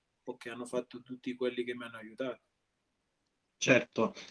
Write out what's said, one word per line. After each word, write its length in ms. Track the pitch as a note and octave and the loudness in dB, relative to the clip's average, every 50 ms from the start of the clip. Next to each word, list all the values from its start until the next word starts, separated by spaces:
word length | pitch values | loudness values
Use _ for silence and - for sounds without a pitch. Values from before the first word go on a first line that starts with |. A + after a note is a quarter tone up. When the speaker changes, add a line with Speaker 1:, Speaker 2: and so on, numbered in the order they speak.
| _ _ _ _ - | _ _ _ _ -10
Speaker 1:
o 120 | - B2 | -10 -10
che 140 | - - B2 | -8 -8 -10
hanno 160 | A#2 A#2+ B2 | -8 -8 -6
fatto 360 | B2 B2+ B2 B2 - - B2 | -2 -2 -2 -2 -2 -6 -14
tutti 320 | A#2+ - B2+ B2 - B2+ B2 | -12 -12 -12 -8 -6 -6 -2
quelli 300 | B2 B2+ B2 A#2+ B2 A#2+ | 0 0 0 0 0 -2
che 100 | A#2+ B2 | -2 -4
mi 100 | B2 A#2+ | -6 -6
hanno 120 | A2+ A2+ A2+ | -10 -10 -12
aiutato. 440 | G#2+ A2 A2 - C3 B2+ A#2 - _ _ _ _ _ _ _ _ _ _ _ _ _ _ _ _ _ _ _ _ _ _ _ - | -14 -10 -6 -4 -4 -4 -4 -6 _ _ _ _ _ _ _ _ _ _ _ _ _ _ _ _ _ _ _ _ _ _ _ 2
Speaker 2:
Certo, 560 | - C#3 C3 A#2 - - - - A2+ G#2+ - - - - | 6 8 8 8 6 2 0 2 2 2 0 -4 -14 -18